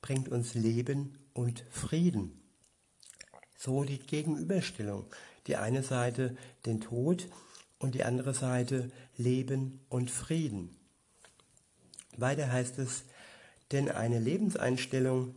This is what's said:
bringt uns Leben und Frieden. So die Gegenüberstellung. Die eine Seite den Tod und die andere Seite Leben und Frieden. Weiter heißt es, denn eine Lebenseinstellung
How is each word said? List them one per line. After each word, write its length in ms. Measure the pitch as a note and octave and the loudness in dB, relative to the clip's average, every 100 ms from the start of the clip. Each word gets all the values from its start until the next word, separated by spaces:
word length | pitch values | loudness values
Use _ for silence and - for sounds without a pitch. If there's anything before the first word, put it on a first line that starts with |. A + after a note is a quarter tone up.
bringt 280 | - C3+ B2+ | 0 -2 0
uns 260 | B2 A#2 | -2 0
Leben 600 | A#2 A2 A#2 B2 C#3 C#3 - - | 2 2 2 2 0 -2 -10 -10
und 320 | - A#2+ A#2+ - | -2 -2 -2 -10
Frieden. 680 | - - D#3+ F3 A#2 F#2 - - _ _ _ _ _ - - - - - - | -8 -2 4 4 4 -2 -8 -20 _ _ _ _ _ -20 -20 -20 -20 -20 -10
So 280 | - C3 | 0 0
die 140 | C#3 C#3 | 0 -4
Gegenüberstellung. 1080 | - D3+ D3+ D3+ D#3+ F#3+ F3 - G#2 G2+ - - - - - | -2 -2 0 -2 2 0 0 -4 -4 -4 -8 -16 -20 -14 -2
Die 100 | C#3+ | 0
eine 260 | G#2+ C3 | 2 0
Seite 540 | C3 B2+ B2 A#2+ B2+ B2+ - - A#2 | 0 0 0 0 -2 -2 -14 -8 -2
den 140 | A2+ | -2
Tod 480 | - A#2+ C#3 F3+ - - - - - _ | -2 0 2 2 0 -14 -20 -20 -20 _
und 160 | C3+ | -2
die 100 | B2 | 0
andere 300 | A#2 B2 C3 | 2 2 0
Seite 560 | B2 C3 B2+ B2 C3+ B2 - - - | 0 2 2 2 0 -2 -10 -18 -2
Leben 640 | B2 B2+ B2+ C3+ C3 C3 - | 2 2 2 0 -2 -6 -4
und 220 | B2+ B2 | -2 0
Frieden. 680 | - - D#3+ D#3 G2+ F2 - _ _ _ _ - _ _ _ _ _ - - - - | -4 -2 0 0 -2 -8 -12 _ _ _ _ -20 _ _ _ _ _ -20 -20 -18 -2
Weiter 340 | B2 C#3+ C3+ | 0 2 2
heißt 280 | B2+ B2+ B2+ | 2 0 -2
es, 260 | B2+ - - - - - - - _ | -4 -4 -10 -20 -20 -20 -20 -20 _
denn 180 | C#3 C#3 | 0 2
eine 300 | - A#2 A#2+ | 2 2 4
Lebenseinstellung 1160 | A2+ F3+ G#3 - B2+ B2+ - C3 C3 B2+ B2+ | 2 2 2 2 2 2 0 2 4 4 0